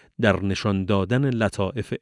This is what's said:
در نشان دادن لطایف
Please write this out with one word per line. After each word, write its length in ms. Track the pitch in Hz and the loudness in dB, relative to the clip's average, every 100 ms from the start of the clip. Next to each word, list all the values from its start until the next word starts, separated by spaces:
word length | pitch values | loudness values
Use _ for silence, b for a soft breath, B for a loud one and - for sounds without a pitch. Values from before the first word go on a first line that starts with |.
| b - | b 0
در 220 | 110 95 | 2 2
نشان 420 | 98 95 107 98 95 | 0 -2 0 0 0
دادن 440 | 101 92 123 139 | 0 2 0 0
لطایف 640 | 120 107 - 95 - 101 - | 0 -2 0 -4 -4 -8 -4